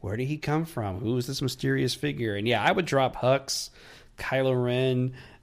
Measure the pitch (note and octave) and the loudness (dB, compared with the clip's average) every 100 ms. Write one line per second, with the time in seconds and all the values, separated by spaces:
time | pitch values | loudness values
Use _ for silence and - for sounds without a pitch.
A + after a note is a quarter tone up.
0 | G2+ A2 C3 D3+ - D3+ E3 - G#2 F#2 | -6 -4 -2 -2 0 0 -2 -4 -4 -2
1 | G#2+ B2 B2+ C3+ C3+ - C3+ C3+ C3 - | -2 -2 -2 -4 -4 -2 0 0 0 -2
2 | D3 C#3+ A2+ G2+ A2 A2+ A#2+ F#3+ E3 C#3 | -4 -2 -4 -2 2 4 4 2 2 2
3 | C3 - B2 C3+ C3+ - - - - - | 2 2 2 2 2 -6 -6 -14 -20 -20
4 | - - - C3 C3 B2+ B2 B2 C3 B2+ | -20 -12 -2 0 2 2 2 2 2 2
5 | B2+ B2+ - - | 0 -4 -20 -20